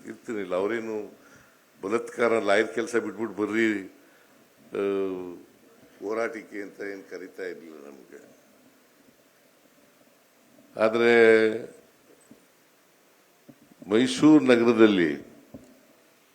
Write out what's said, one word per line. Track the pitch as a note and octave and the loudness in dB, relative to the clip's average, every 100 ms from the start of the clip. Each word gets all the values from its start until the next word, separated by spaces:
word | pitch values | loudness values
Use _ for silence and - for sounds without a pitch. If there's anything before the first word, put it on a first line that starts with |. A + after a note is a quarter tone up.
| A#2 | -18
ಇರ್ತೀನಿಲ್ಲ. | A2 - A2 F#2 F2+ | -18 -10 -10 -4 -4
ಅವರೇನು | G2+ A#2 A2+ A2 G2 - - - _ _ _ _ | -2 -4 -6 -10 -12 -18 -20 -20 _ _ _ _
ಬಲಾತ್ಕಾರ, | F#2+ A2+ A#2 - A#2 A2+ | -6 -6 -6 -2 0 0
ಲಾಯರ್ | G2+ G2+ A2 - | 0 0 0 -4
ಕೆಲಸ | A2+ A#2 | -4 -4
ಬಿಟ್ಬಿಟ್ಟು | G#2+ F#2+ A2+ F#2+ | -4 -8 -10 -6
ಬರ್ರಿ, | G#2 A2 A2+ G2+ F#2 | -4 0 0 -2 -8
ಆ, | - _ _ _ _ _ _ - G2+ G2 G2 F#2+ F#2 F2+ F2 F2 _ _ _ - _ | -18 _ _ _ _ _ _ -12 -6 -4 -2 -4 -6 -12 -16 -20 _ _ _ -20 _
ಹೋರಾಟಕ್ಕೆ | G2 A2 A2+ A2 G2 G#2+ | -8 -6 -6 -8 -16 -16
ಅಂತ | G2 F2 | -16 -14
ಏನ್ | G2+ G2 F#2+ | -14 -14 -16
ಕರೀತಾ | F#2 F#2 - | -18 -18 -14
ಇರ್ಲಿಲ್ಲ | F#2 D2 E2 D#2 C#2+ | -14 -14 -18 -20 -20
ನಮ್ಗೆ. | C#2 B1+ - - - _ _ _ _ _ _ _ _ _ _ _ _ _ _ _ _ _ _ _ _ _ _ _ - | -20 -20 -20 -20 -20 _ _ _ _ _ _ _ _ _ _ _ _ _ _ _ _ _ _ _ _ _ _ _ -2
ಆದ್ರೆ | A2 A2+ A#2 A#2 A2+ A2 A2 A2 B2+ - _ _ _ - _ - _ _ _ _ _ _ _ _ _ _ _ - _ _ - | -2 2 4 6 6 6 4 -2 -10 -18 _ _ _ -20 _ -20 _ _ _ _ _ _ _ _ _ _ _ -20 _ _ -2
ಮೈಸೂರು | G#2+ B2+ - D3+ D#3 C3 | 0 2 4 6 6 6
ನಗರದಲ್ಲಿ | A#2+ A#2 A2+ A2+ G2 E2 C#2+ - - _ - - - _ _ _ _ _ | 4 4 6 6 6 0 -2 -12 -20 _ -20 -20 -20 _ _ _ _ _